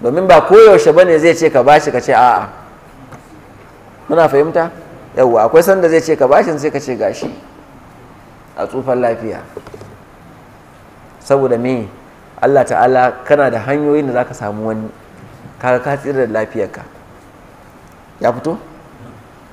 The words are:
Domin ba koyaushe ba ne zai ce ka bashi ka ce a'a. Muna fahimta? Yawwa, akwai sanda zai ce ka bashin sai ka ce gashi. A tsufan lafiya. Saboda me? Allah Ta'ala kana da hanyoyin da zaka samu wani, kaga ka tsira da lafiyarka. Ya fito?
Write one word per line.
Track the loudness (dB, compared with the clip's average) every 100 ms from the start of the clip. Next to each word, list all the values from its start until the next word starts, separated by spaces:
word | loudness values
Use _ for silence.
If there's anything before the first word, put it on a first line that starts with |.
Domin | -4 0 2
ba | 2
koyaushe | 4 6 8 6 4
ba | 4 4
ne | 4
zai | 2 2
ce | 0
ka | 2
bashi | 4 2 2
ka | -4
ce | 0
a'a. | 2 2 2 -4 -14 -20 -20 -20 -20 -20 -20 -20 -20 -20 -20 -20 -20 -20 -18 -4
Muna | 0 2
fahimta? | 2 0 -2 -4 -8 -20 -20 -10 -2
Yawwa, | 2 2
akwai | 2 2
sanda | 2 2 2
zai | 0
ce | 0 0
ka | 2
bashin | 2 0 -4
sai | -6
ka | -6
ce | -8 -6
gashi. | -6 -6 -12 -14 -20 -20 -20 -20 -20 -20 -20 -20 -20 -20 -18 -12
A | -10
tsufan | -8 -4 -2
lafiya. | -2 -4 -8 -12 -14 -20 -20 -20 -20 -20 -20 -20 -20 -20 -20 -20 -20 -20 -20 -20 -20 -14
Saboda | -2 0 0 -2
me? | -2 -6 -8 -16 -20 -20 -20 -6
Allah | 0 0
Ta'ala | 0 0 0 2 0 -4 -2
kana | 0 0
da | -4
hanyoyin | -4 -4 -2 -2 -2
da | -4
zaka | -6
samu | -8 -10 -8 -8
wani, | -8 -10 -16 -20 -20 -20 -20 -20 -8
kaga | -4 -2
ka | -4 -6
tsira | -6 -4 -4
da | -4
lafiyarka. | -6 -6 -8 -10 -20 -20 -20 -20 -20 -20 -20 -20 -20 -20 -20 -20 -20 -6
Ya | -4
fito? | -4 -8 -10 -14 -20 -20 -20 -20 -20 -20 -20 -20